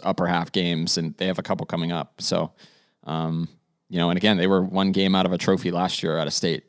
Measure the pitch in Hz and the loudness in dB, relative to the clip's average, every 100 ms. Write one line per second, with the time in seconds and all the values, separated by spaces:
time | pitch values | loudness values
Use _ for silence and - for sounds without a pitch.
0 | 92 95 87 87 85 98 87 82 85 - | 0 0 2 0 0 0 0 0 0 -2
1 | 80 - 92 87 - 87 80 87 85 82 | -2 -2 -2 -2 -2 -4 -4 -4 -2 -4
2 | - - - 85 82 - - _ _ _ | -6 -8 -4 -2 -2 -8 -20 _ _ _
3 | - 80 80 82 82 - _ _ _ 87 | -8 -4 -2 -2 -4 -8 _ _ _ 0
4 | 85 90 107 95 92 95 92 95 98 92 | 2 2 2 4 4 4 2 0 2 2
5 | 95 95 92 90 - 92 90 87 92 - | 2 4 2 2 2 0 0 -2 -2 -2
6 | 82 80 73 - 90 73 | -2 -2 -2 -2 -2 -2